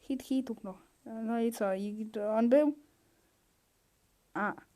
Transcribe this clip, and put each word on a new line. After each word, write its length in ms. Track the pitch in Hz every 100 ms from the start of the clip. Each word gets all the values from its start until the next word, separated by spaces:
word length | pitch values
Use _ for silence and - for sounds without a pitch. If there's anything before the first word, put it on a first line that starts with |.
hit 220 | - 262
hitów, 400 | - 262 254 220
no. 140 | 202 185 - _ -
No 340 | 226 226 233
i 120 | 233
co? 220 | 233 202
I 380 | 190 202 214 220 220 208 214
on 120 | 233
był? 280 | 269 302 294 _ _ _ _ _ _ _ _ _ _ _ _ _ _ _
A. 200 | - 202 - -